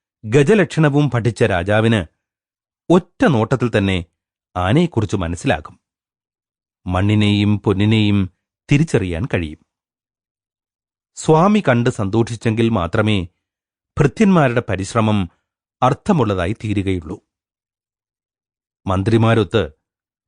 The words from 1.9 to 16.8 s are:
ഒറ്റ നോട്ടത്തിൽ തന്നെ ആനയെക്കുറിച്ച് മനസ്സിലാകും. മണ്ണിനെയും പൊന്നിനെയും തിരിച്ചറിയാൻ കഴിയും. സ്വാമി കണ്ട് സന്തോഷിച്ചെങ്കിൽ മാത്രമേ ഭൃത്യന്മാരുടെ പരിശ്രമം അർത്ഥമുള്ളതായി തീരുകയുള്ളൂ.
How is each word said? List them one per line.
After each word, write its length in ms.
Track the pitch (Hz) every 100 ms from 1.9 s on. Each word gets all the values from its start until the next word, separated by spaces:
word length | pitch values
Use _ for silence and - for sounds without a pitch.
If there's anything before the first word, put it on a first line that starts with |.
| 113 85 _ _ _ _ _ _ _ -
ഒറ്റ 340 | 175 - _
നോട്ടത്തിൽ 460 | 247 123 110 127 123 107
തന്നെ 260 | 98 92 85 _ _ _ _ 90
ആനയെക്കുറിച്ച് 600 | 90 135 175 - 104 101
മനസ്സിലാകും. 640 | 85 87 139 80 - - _ _ _ _ _ _ _ _ _ _ 95
മണ്ണിനെയും 760 | 90 101 107 104 104 104 104
പൊന്നിനെയും 680 | 110 95 107 110 104 101 95 - _ _ -
തിരിച്ചറിയാൻ 520 | 143 160 123 95 82 104
കഴിയും. 320 | 101 80 76 _ _ _ _ _ _ _ _ _ _ _ _ _ _ _
സ്വാമി 460 | - - 156 185 214
കണ്ട് 300 | 165 120 123
സന്തോഷിച്ചെങ്കിൽ 800 | - 98 110 113 113 117 107 113
മാത്രമേ 600 | 110 85 - 110 104 85 _ _ _ _ _ _ -
ഭൃത്യന്മാരുടെ 640 | - - 214 185 135 120 -
പരിശ്രമം 600 | 95 98 120 110 104 90 - _ _ _ _
അർത്ഥമുള്ളതായി 720 | 127 - - 185 117 95 87
തീരുകയുള്ളൂ. 720 | 110 110 101